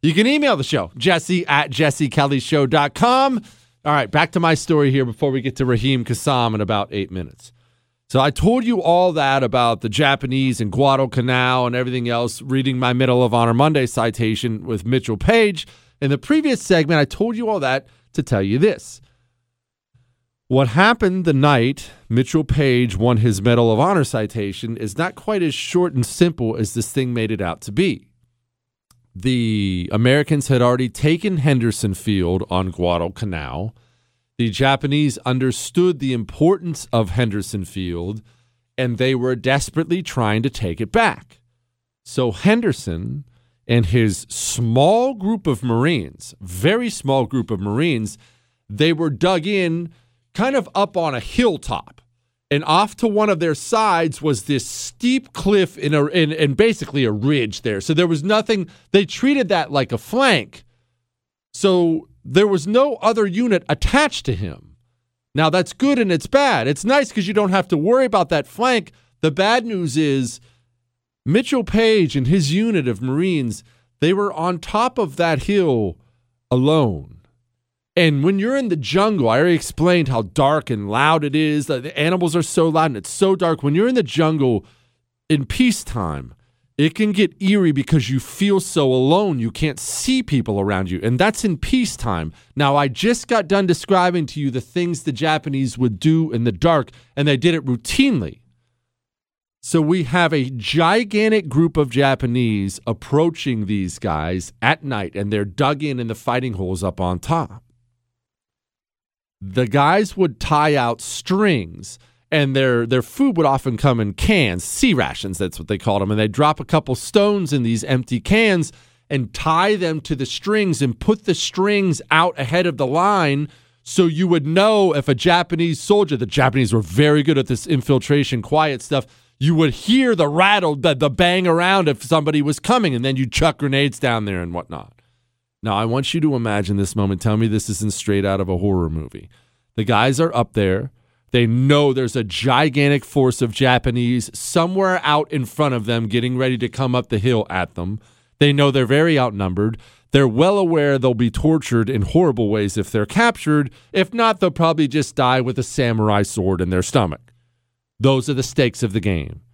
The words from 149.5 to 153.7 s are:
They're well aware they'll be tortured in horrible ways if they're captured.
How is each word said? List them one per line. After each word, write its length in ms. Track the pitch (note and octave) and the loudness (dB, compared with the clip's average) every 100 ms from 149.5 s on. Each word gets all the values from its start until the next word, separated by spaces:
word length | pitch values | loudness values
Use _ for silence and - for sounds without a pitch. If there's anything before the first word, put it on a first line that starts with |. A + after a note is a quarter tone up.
| F2+ G#2+ A2+ - _ _ | 0 -2 -4 -14 _ _
They're 160 | C#3 C3+ | 2 4
well 300 | A2 E3+ G3+ | 4 2 2
aware 400 | F3+ E3 C#3+ C#3 | 2 2 2 2
they'll 160 | B2+ | 2
be 180 | A#2 A#2+ | 2 0
tortured 580 | - D#3 D#3+ - A#2+ A2 | 0 2 0 2 0 0
in 140 | C3 | 0
horrible 460 | F#2+ D#3 F3+ A#2 G#2+ | 0 2 2 2 0
ways 280 | G#2+ G2+ A2 | 0 0 -2
if 120 | G2 | -2
they're 160 | A2+ G#2 | -2 0
captured. 640 | - A#3 - - D3+ C3+ | 2 2 0 0 0 0